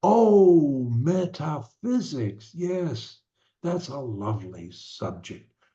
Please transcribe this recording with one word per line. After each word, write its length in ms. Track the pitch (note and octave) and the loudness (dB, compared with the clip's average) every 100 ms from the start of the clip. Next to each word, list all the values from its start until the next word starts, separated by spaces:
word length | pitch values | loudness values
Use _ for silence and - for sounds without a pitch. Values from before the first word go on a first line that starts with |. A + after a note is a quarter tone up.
Oh, 880 | F#3 A3 A3 G#3 F#3+ E3+ D3 C3+ B2 | 4 4 6 8 8 6 4 0 -2
metaphysics, 1600 | A#2 C#3 F#3 F3+ - D#3 D3 A#2+ _ A3 B3 E3 C#3+ G#2+ - - | 0 0 0 -2 -6 -8 -8 -10 _ -2 -2 -2 -6 -6 -8 -18
yes, 680 | E3 F3 F3+ F3 A2+ - - _ _ _ _ | -8 -4 -4 -4 -6 -12 -20 _ _ _ _
that's 260 | E3+ F3 - | -6 -6 -6
a 100 | C3+ | -10
lovely 720 | C3 G#2 G2+ A2 F#2 F2 E2+ | -8 -8 -4 -6 -6 -14 -16
subject, 800 | - - - G2 F2 - - _ _ _ | -18 -20 -10 -10 -10 -14 -18 _ _ _